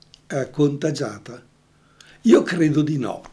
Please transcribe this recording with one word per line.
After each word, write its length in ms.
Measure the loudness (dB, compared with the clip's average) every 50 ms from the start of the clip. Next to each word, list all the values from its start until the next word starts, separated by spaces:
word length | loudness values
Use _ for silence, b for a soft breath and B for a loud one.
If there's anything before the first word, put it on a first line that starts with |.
| _ _ _ -20 _
eh, 240 | -8 -6 -6 -6 -4
contagiata? 960 | -2 0 0 0 0 -2 -4 -4 -4 -4 -6 -8 -10 -12 -16 -18 -20 -20 -20 _ _ _ _ _ b b b b b b b b b b
Io 200 | b 6 6 6
credo 400 | 4 2 0 0 0 2 2 0
di 160 | 0 0 -2
no. 240 | -4 -4 -6 -8 -10 -14 -20